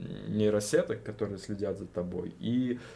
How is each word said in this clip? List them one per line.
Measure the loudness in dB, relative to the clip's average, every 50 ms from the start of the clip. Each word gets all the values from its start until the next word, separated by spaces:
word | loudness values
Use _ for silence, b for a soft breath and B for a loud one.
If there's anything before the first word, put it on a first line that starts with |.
| -8 -8 -8 -8 -6 -2
нейросеток, | 2 4 6 6 6 4 2 4 4 4 4 4 0 -4
которые | -4 -8 -4 -4 -2 -2 -4 -6
следят | -6 -6 -4 -2 -2 -2 -2 -4
за | -6
тобой, | -6 -4 -4 -4 -2 -2 -4 -6 -6 -6 -6
и | -2 0 2 2 2 2 0 -2 B B B